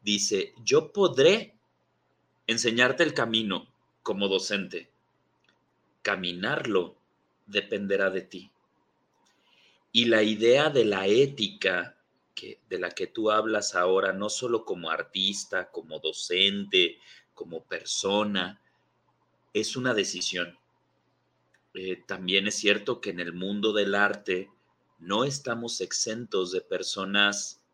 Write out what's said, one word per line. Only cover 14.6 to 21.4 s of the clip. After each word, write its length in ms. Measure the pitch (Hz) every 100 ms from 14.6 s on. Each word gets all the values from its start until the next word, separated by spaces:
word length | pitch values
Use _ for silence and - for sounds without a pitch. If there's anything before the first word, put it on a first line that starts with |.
como 260 | - 90 82
artista, 800 | 80 - 95 98 98 - 95 90
como 300 | 85 80 78
docente, 1000 | 78 - - 87 98 101 101 95 85 - - - _
como 280 | - 85 80
persona, 1000 | _ 85 - - 98 101 104 98 90 101 _ _ _ _ _ _ _ _ _
es 220 | 104 110 131
una 180 | 127
decisión. 640 | 110 95 92 - 90 87 - _ _ _ _ _ _ _ _